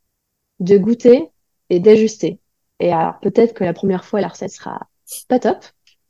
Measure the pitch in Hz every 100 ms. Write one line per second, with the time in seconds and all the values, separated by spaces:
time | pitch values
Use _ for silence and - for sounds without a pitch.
0 | _ _ _ _ _ - 185 202 196 233
1 | 240 254 320 _ _ _ - 180 208 220
2 | 220 - 160 185 _ _ _ - 170 160
3 | 170 - 196 - 233 - 180 170 196 180
4 | - 208 180 - 190 - - - - _
5 | - - - 254 226 381 - _ _ _